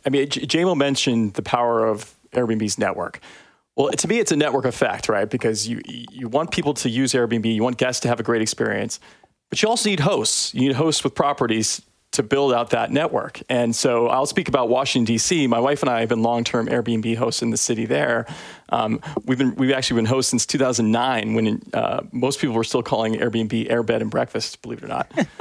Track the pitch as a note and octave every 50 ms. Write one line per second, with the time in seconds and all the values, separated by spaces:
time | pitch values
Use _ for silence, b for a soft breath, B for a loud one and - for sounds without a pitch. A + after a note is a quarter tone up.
0 | - C#3 C3 C#3 C#3 D3 - B2+ - B2 - D#3+ F3 F#3+ F3+ C#3+ C#3 C#3 C#3 B2+
1 | - C#3 A#2+ A#2 A2+ G#2 F#2+ - G2+ - - A#2+ A#2+ A#2+ A#2 A2+ A2 A2+ G#2+ G#2
2 | - - - _ _ _ - B2+ B2 A2 A2+ A2 A2 G#2 - - G#2 F#2+ F2+ F#2
3 | F2 E2+ - B B B B B B B B B B B _ - C#3 C#3+ - -
4 | - E3 G#3+ A#3 G#3+ - E3 D3 D3+ D3 A#2+ C3+ - B2+ A#2 - C3 A2+ F#2 F#2+
5 | - - A2 G2+ G2+ G#2+ - B2 - A#2 A2 G2+ G#2 A2+ A#2 - - - A2 A#2
6 | A#2+ - - B2 C3 A2+ A2+ D3 E3 F3+ - - D#3 C#3+ C#3+ - - B2 A2 B2
7 | C3+ B2 - B2+ A#2+ A2+ A#2 A#2 G#2+ A2+ A2+ G#2+ A2+ B2+ B2 A#2 C#3 B2+ B2 -
8 | - A#2+ A#2+ - A2+ B2 A#2+ A2+ A2 A2 - - - G#2+ G#2+ G#2 G#2+ - - B
9 | B B B B B B B _ _ _ - - - G#3+ A#3 A#3 - G#3+ G3 E3
10 | C#3 F#3 G3 C3 A2 A2 - - - - - A2 B2+ C#3 C3+ B2 D#3 E3 D3 -
11 | - C3+ - - D#3+ C#3+ C#3+ - C3 A#2 A2 A2 G#2+ - - - - _ _ _
12 | _ _ - - A#2+ G#2+ C#3 C#3 C#3 C#3 B2 A#2 A#2+ - - A#2 A2+ A2 A#2 C#3
13 | D#3+ E3+ - - - - - - - - C3 B2 A#2+ A#2 A#2 - - C3+ A#2+ A#2
14 | A#2 A#2+ B2+ C3 C#3+ C#3+ - - F3+ - C3 C3+ B2 A2+ B2 B2+ C#3 C3+ - B2+
15 | A#2 A2 A#2+ A2 - - F#3 E3 C#3 B2 A#2+ A#2 A#2+ C3+ D3 C#3+ - C#3 A#2+ A2+
16 | A2+ A2 B2 A2+ A2 A#2 A#2+ A#2+ A2+ - - A#2+ A2+ - B2 A#2+ A2 A#2 A#2 A2
17 | G#2+ A2+ A2+ A2+ A#2+ A2+ - - B2 A#2 A2 G#2+ - - A#2+ A2 A2+ - C3+ C#3+
18 | D3+ C3 A#2+ A2+ A2 B D#3 B B B B B B - - A#2 A2 A2 A2 A2
19 | B B D3+ - - - C3 B2 C#3 B2+ A2 - C3+ C3 C3+ C3 B2+ - B2+ A#2
20 | A2+ A2 B2+ C3+ B2+ - - A#2 - - - C#3+ C3+ B2+ B2 B2 A2+ G#2+ A2 A#2
21 | A#2+ C3 C3 A2+ G#2 A2 A2 A2+ A2 A2 G#2+ - - - - A2+ - - - -
22 | - - - B2 B2 C3 C#3 - - C#3 A2+ A2+ A2+ - - B2+ A2+ - - G#2+
23 | A2+ A2 A2 G#2+ - A#2+ G#2+ A#2+ A2+ G#2+ A2+ A2+ A2 - A#2 A#2+ A#2 A2 A2+ A2
24 | A2+ G#2+ A#2 B2 B2 - - A#2+ A2 - - - - A#2+ A#2 A2 - A2 - -
25 | - - - - - - - -